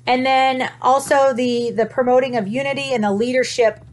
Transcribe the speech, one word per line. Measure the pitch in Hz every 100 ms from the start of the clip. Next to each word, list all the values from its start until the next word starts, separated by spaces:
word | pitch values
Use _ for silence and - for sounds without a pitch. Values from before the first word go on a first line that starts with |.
| 240
And | 254 262
then | 262 262 254 233 -
also | - 269 269 277 269
the, | 233 247 240 233
the | 214 214
promoting | - 247 254 262 240
of | 196
unity | 247 277 277 277
and | 247
the | 208
leadership, | 202 247 254 240 - 220 214 -